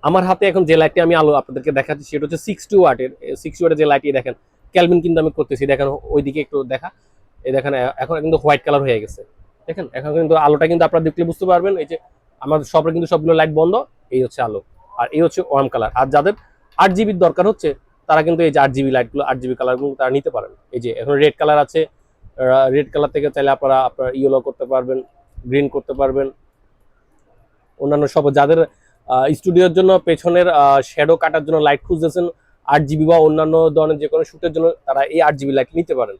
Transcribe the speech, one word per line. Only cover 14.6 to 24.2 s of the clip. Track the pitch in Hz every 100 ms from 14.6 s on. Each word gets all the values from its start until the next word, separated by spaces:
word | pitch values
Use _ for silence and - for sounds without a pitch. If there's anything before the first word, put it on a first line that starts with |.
| - _ _ -
আর | 120
এই | 151
হচ্ছে | 165 - 180
ওয়ার্ম | 139 135
কালার। | 127 110
আর | 123 135
যাদের | 143 151 208 _ _ _ -
আট | 185
জিবির | 185 214 185
দরকার | 175 - 190
হচ্ছে | 214 156 139 _ _ -
তারা | 156
কিন্তু | 156 165
এই | 165
যে | 147
আট | 139
জিবি | 131 135
লাইটগুলো, | 131 120 139
আট | 139 131
জিবি | 127
কালারগুলো | 123 127 127 143
তারা | 135 131
নিতে | 139 135
পারেন। | 117 - - _
এই | 127
যে | 117
এখন | 113 120
রেড | 143 147 -
কালার | 151 151
আছে, | 143 160 156 _ _ _ - -
রা-, | 131 131 135
রেড | 135 139
কালার | 151 147
থেকে | 151 143
চাইলে | 143 139
আপনারা | 135 135 135
আপনার | 127 - 127
ইয়েলো | 135